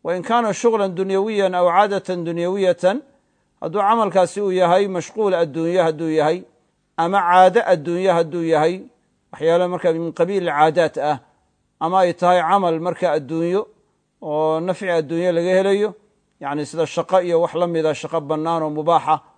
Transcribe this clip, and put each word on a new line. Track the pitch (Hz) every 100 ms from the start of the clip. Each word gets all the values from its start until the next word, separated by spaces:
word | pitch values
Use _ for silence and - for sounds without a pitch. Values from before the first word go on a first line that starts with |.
Wa | - 180
in |
kaana | 165 233 226
shughlan | 185 233 220 196
dunyawiyan | 175 190 190 208 208 190
aw | 180 175
caadatan | 175 208 196 - 180
dunyawiyatan, | 170 170 175 196 185 170 180 240 - _ _ _ _ _
hadduu | 165 185
camalkaasi | 202 226 208 185 180 196
uu | 202
yahay | 185 175 185 202
mashquul | 185 - 220 208
adduunyo | 180 165 165 165 180
hadduu | 165 156 165
yahay, | 156 151 175 - _ _ _ _ -
ama | 170 196
caado | 175 180 185 196 -
adduunyo | 175 147 175 190
hadduu | 170 165 170
yahay, | 165 156 160 190 - _ _ _ _
waxyaalo | - 160 170 180
marka | 180 180
min | 165 170
qabiil | 156 175 196 175
caadaat | 147 156 156 160 151
ah, | 143 135 _ _ _ _ _ _
ama | 160 190
ay | 180
tahay | 170 180 180
camal | 160 202 180 165
marka | 175 165 175
adduunyo | 156 131 165 170 190 214 _ _ _ _ _
oo | 156 151 156 160
nafci | 180 180 190
adduunyo | 170 147 165 180
laga | 170 175 185
helayo, | 196 202 208 - _ _ _ _
yacni | 139 147 147
sida | 160 170
shaqo | - 165 185
iyo | 180 165
wax | 170
la | 170 175
mida, | 165 156
shaqo | 143 151 165
bannaan | 143 156 160 165
oo | 156
mubaaxa. | 151 156 165 147 156 _